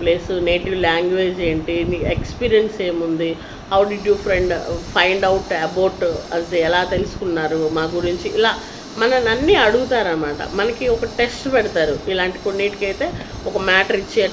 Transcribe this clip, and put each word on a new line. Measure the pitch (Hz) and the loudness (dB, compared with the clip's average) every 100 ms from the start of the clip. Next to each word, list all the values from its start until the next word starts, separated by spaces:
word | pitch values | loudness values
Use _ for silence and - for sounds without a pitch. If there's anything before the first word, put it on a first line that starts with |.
place, | 175 175 - 185 | 0 0 0 -2
నేటివ్ | 175 175 190 185 | 2 0 0 0
లాంగ్వేజ్ | 170 165 180 185 185 180 | 2 2 2 2 0 0
ఏంటి, | 175 156 160 170 | -2 -2 -2 -2
నీ | 170 175 | -2 -2
ఎక్స్పీరియన్స్ | 147 165 - - 240 214 214 - | -2 -2 -4 -4 2 4 2 -2
ఏముంది, | 180 170 165 160 165 160 - - - | -2 -2 -2 -2 -2 -4 -10 -16 0
how | 196 208 | 2 2
did | 208 | 0
you | 202 196 208 | 0 0 0
friend, | 185 180 170 - 170 175 202 | 0 0 -2 -4 -8 -2 2
find | 180 190 190 | 2 2 2
out | 190 185 175 160 | 2 0 -2 -2
about | 185 185 185 175 151 - 170 | 0 0 0 -2 -2 -4 -4
us, | 165 | -2
ఎలా | 170 165 175 | 0 2 2
తెలుసుకున్నారు | 180 185 208 - 190 165 156 160 156 | 2 -2 -4 -4 -4 -2 0 0 0
మా | 160 160 | 0 -2
గురించి, | 175 175 175 202 | -2 -2 -2 -2
ఇలా | 214 226 - - - - 220 | 2 2 0 -8 -16 -10 0
మనల్ని | 233 254 226 | 2 4 2
అన్నీ | 233 302 | 2 4
అడుగుతారన్నమాట. | 359 220 240 254 247 190 160 147 147 151 | 6 6 4 2 2 2 0 -2 -4 -4
మనకి | 185 220 226 254 | -2 -2 0 0
ఒక | 226 | 0
టెస్ట్ | 226 - 240 - 277 | -2 -2 -2 -2 0
పెడతారు, | 262 208 170 156 139 - | 0 2 0 0 0 -2
ఇలాంటి | 185 185 185 | 0 0 -2
కొన్నిటికైతే | 202 196 202 208 202 190 302 - - - - | -4 -2 -2 -2 -4 -2 -4 -6 -10 -10 -4
ఒక | 202 | -2
మ్యాటర్ | 190 185 196 196 | 4 4 4 0
ఇచ్చి | 190 226 190 | 0 0 2